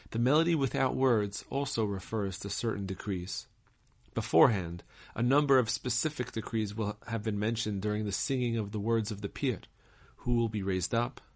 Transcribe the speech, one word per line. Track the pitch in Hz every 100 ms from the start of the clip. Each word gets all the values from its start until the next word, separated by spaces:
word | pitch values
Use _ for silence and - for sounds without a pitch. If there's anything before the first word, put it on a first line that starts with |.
| -
The | 113
melody | 120 151 165
without | 165 135 135 131
words | 131 131 117 104 - -
also | 135 139 -
refers | 110 98 - 113 98 95
to | 101
certain | - 120 104 98
decrees. | 95 - 92 87 - - _ _ _ _ _ -
Beforehand, | - 104 165 147 107 85 87 - - - -
a |
number | 120 135 147 135
of | 117
specific | - 123 117 160 - 120
decrees | - - 113 107 107
will | 104 104 -
have | 113
been | 110 104
mentioned | 104 117 - 101
during | 104 104
the | 107
singing | 98 - 135 123 117
of | 101
the | 104
words | 104 117 107
of | 104
the | 104
Piyut, | - 135 104 - _ _ - - -
"Who | - 120
will | 117
be | 107
raised | 95 92 90
up | 117 120 - -